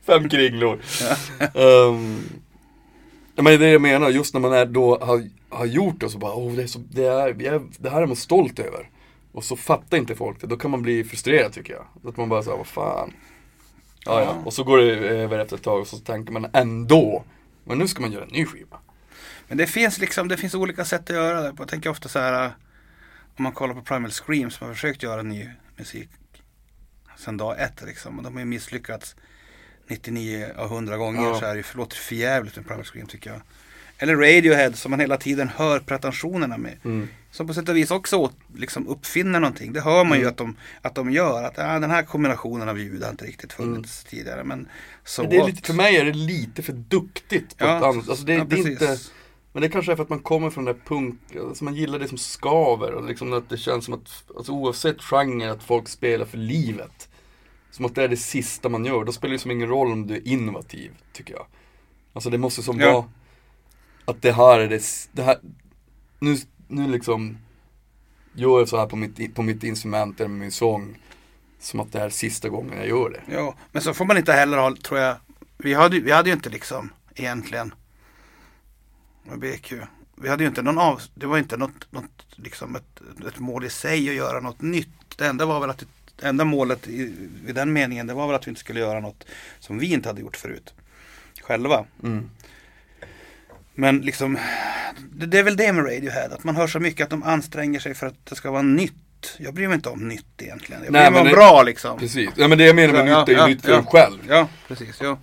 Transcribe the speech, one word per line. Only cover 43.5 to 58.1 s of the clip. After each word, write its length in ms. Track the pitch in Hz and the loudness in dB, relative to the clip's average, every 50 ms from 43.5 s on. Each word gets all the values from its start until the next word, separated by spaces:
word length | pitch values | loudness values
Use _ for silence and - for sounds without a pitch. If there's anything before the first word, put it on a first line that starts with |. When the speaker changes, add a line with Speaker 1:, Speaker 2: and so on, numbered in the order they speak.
| - | -14
Speaker 2:
funnits 500 | - 120 117 117 113 113 113 - - - | -10 -8 -8 -8 -8 -10 -14 -16 -20 -18
Speaker 1:
Mm. 60 | - | -16
Speaker 2:
tidigare." 340 | - 120 113 123 120 127 131 | -16 -14 -12 -12 -12 -12 -10
Men 240 | 135 135 131 131 - - - - - - - _ | -12 -12 -12 -14 -18 -20 -20 -20 -20 -20 -20 _
så 180 | - - - 165 | -14 -8 -6 -4
Speaker 1:
Men 80 | 156 | 4
det 60 | 165 | 4
är 40 | 180 | 4
Speaker 2:
what? 100 | 185 190 | 4 4
Speaker 1:
lite, 160 | 185 - - | 0 -4 -8
för 80 | - 165 | -6 -2
mig 220 | 170 190 208 202 | 2 2 4 4
är 80 | 165 143 | 4 2
det 80 | 147 151 | 2 -2
lite 500 | 151 156 160 180 160 120 110 - - - | -2 -4 -4 -4 -6 -8 -8 -10 -12 -10
för 100 | - 135 | -10 -10
duktigt 840 | 120 117 - - 190 190 190 - - - _ - 190 - - - _ | -12 -6 -2 -2 -2 -2 -2 -14 -18 -12 _ -4 -4 -4 -4 -8 _
på 60 | 135 | 0
Speaker 2:
Ja. 120 | 147 165 | 0 0
Speaker 1:
ett 60 | 170 151 | 2 2
annat, 260 | 135 131 117 113 117 | 2 2 0 -2 -4
alltså 160 | 127 127 143 | -6 -6 -2
det, 80 | 143 165 | -2 0
Speaker 2:
Ja, 100 | 165 156 | 0 0
Speaker 1:
det 120 | 143 151 | 0 -2
är 60 | 185 185 | -2 0
Speaker 2:
precis. 180 | 160 139 127 156 | -2 -2 -2 -2
Speaker 1:
inte, 160 | 143 135 127 127 - - - - _ _ _ _ _ _ | -2 -2 -4 -8 -16 -20 -20 -20 _ _ _ _ _ _
men 80 | 143 | -4
det 60 | 147 | -4
är 40 | 156 | -2
kanske 220 | 160 196 170 160 170 | -2 -2 -2 -2 -2
är 40 | |
för 60 | 156 151 | -2 -2
att 60 | 147 | -6
man 120 | 156 143 | -6 -8
kommer 300 | - - 160 160 156 160 | -4 -2 -2 0 0 -2
från 140 | 156 - 131 | -6 -6 -6
den 100 | 127 123 | -6 -6
där 80 | 120 _ | -6 _
punk, 340 | - 160 147 135 127 120 117 - - - - 90 127 | -8 -6 -4 -4 -6 -8 -12 -18 -16 -12 -12 -10 -10
alltså 160 | - - 151 | -10 -10 -10
man 100 | 143 143 | -8 -6
gillar 240 | 147 156 143 139 147 | -6 -6 -6 -4 -8
det 100 | 139 135 | -8 -8
som 100 | 131 123 | -10 -10
skaver 760 | - - - - - 143 147 165 160 139 120 110 107 110 110 | -12 -12 -12 -6 -2 0 2 2 4 2 2 0 -2 -6 -6
och 100 | - 120 | -8 -8
liksom 280 | 117 120 120 131 123 123 | -10 -10 -10 -8 -6 -6
att 160 | 120 117 - | -6 -6 -6
det 80 | 131 | -12
känns 280 | 113 - 123 127 120 117 | -8 -4 -4 -4 -4 -4
som 100 | 123 120 | -8 -12
att, 300 | 120 - - - - _ _ - | -12 -12 -18 -20 -20 _ _ -18
alltså 160 | - 120 123 139 | -16 -12 -10 -8
oavsett 500 | 143 135 127 120 - - 160 156 - - | -4 -4 -4 -4 -2 -4 -4 -4 -4 -8
genre, 480 | - - 139 139 135 127 120 113 110 | -2 0 0 0 0 -2 -6 -6 -8
att 120 | 110 110 - | -8 -10 -4
folk 260 | - 120 117 117 - | -2 -2 -2 -2 -4
spelar 360 | - - - 123 117 113 110 | -14 -6 -2 -2 -2 -2 -4
för 120 | 110 - 113 | -6 -8 -10
livet. 680 | 110 110 131 165 156 117 107 98 - - - _ - _ _ _ _ _ _ _ _ _ _ _ _ _ | -8 -4 -2 -2 -2 -4 -4 -8 -12 -16 -20 _ -20 _ _ _ _ _ _ _ _ _ _ _ _ _
Som 140 | _ - 127 | _ -8 -8
att 100 | 120 123 | -6 -2
det 80 | - 135 | -2 0
är 60 | |
det 80 | 127 | 0